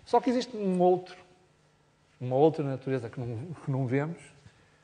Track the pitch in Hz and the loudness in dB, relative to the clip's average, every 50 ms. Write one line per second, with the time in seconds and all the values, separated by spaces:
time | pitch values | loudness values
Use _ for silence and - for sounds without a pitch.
0 | _ - - 240 - 269 240 254 233 - - 214 208 190 185 180 175 180 180 175 | _ 0 0 2 2 2 0 0 -2 -4 -6 -4 -2 0 2 4 4 4 4 2
1 | 180 - - - - _ _ _ _ _ _ _ _ _ _ _ _ _ _ _ | -2 -8 -18 -20 -20 _ _ _ _ _ _ _ _ _ _ _ _ _ _ _
2 | _ _ _ - 123 127 127 135 151 160 147 - 147 139 135 127 - 135 131 131 | _ _ _ -10 -6 0 2 4 4 4 4 2 -4 -4 -4 -6 -4 -4 -4 -4
3 | 113 113 - - 120 120 120 110 135 180 156 - - - 135 127 135 123 131 139 | -4 -6 -10 -8 -8 -8 -8 -8 -10 -12 -12 -12 -6 -4 -4 -2 -2 0 0 0
4 | 143 160 170 - - - - _ _ - _ _ _ _ _ _ | -2 -2 -6 -12 -14 -20 -20 _ _ -20 _ _ _ _ _ _